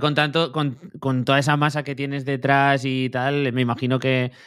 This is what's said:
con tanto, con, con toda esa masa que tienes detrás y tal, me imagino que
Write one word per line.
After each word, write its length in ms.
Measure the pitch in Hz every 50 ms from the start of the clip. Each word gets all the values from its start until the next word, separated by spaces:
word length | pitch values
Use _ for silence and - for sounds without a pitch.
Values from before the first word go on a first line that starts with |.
con 160 | 139 151 147
tanto, 340 | 143 151 151 135 165 165 143
con, 280 | 131 156 147 143 120 - - - - -
con 260 | - 135 131 127 123
toda 140 | - 139 139
esa 180 | 135 143 147
masa 280 | 143 147 151 147 151 139
que 100 | 143 139
tienes 300 | 131 139 139 139 143 131
detrás 600 | 139 139 127 127 139 139 139 139 139 139 135 123
y 240 | 131 131 131 131 127
tal, 420 | 113 127 127 139 143 143 143 131
me 80 | 117 127
imagino 380 | 127 120 117 - 131 123 131 127
que 320 | - 135 131 127 127 123 - - -